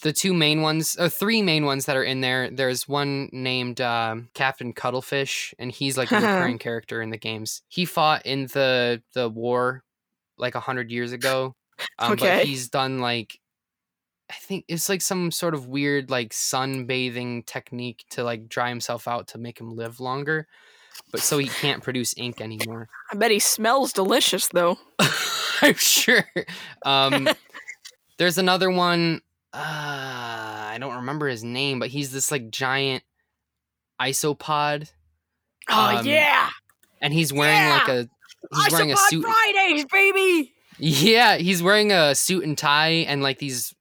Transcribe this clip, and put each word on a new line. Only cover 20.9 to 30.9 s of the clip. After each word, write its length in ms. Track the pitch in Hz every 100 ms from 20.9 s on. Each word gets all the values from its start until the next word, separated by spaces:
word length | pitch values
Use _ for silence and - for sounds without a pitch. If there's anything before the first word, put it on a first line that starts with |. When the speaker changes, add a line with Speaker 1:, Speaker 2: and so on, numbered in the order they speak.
| - -
Speaker 1:
But 80 | -
so 160 | - 147
he 120 | 139
can't 340 | - 147 -
produce 320 | - 127 120 -
ink 220 | 123 -
anymore. 460 | 110 110 110 113 113 - -
Speaker 2:
I 60 | 208
bet 120 | 226
he 60 | 208
smells 520 | - - 220 269 254
delicious, 540 | - 190 240 - - -
though. 320 | 175 175 185 _ -
Speaker 1:
<laughs> 640 | 160 - - - - -
I'm 140 | 294 190
sure. 500 | - - - 233 - - - - - -
Um, 440 | 139 139 135 135 135 - _ - -
Speaker 2:
<laughs> 440 | - - - _ -
Speaker 1:
there's 200 | 175 170
another 320 | 185 180 185
one. 500 | 180 175 170 170 160 _ _ _
Uh, 40 | -
I 1160 | 151 151 147 143 135 123 117 113 110 107 107 113
don't 160 | 139